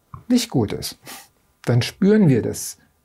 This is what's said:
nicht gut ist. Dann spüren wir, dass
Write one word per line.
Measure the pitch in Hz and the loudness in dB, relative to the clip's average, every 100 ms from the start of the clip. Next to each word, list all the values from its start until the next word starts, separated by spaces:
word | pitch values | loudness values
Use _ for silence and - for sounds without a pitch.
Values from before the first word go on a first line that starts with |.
| _ - - | _ -20 -2
nicht | 240 - | -2 0
gut | 135 101 | -2 -2
ist. | - - - - - - _ _ _ - | -4 -10 -14 -20 -20 -20 _ _ _ -2
Dann | 120 | 0
spüren | 120 - 196 214 175 | 0 -2 2 4 4
wir, | 120 | 2
dass | 107 101 - - _ _ | 0 -8 -12 -16 _ _